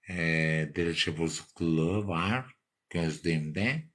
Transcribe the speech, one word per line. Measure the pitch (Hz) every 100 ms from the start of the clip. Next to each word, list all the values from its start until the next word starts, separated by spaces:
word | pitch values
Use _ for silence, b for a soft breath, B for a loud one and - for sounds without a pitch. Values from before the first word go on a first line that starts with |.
| -
e, | 90 82 80 80 78 78 -
derece | 85 82 - 78
bozukluğu | 82 78 - - 85 80 82 101 98
var | 82 92 123 127 - _ _ _
gözlüğümde. | 85 82 78 87 80 76 78 110 151 156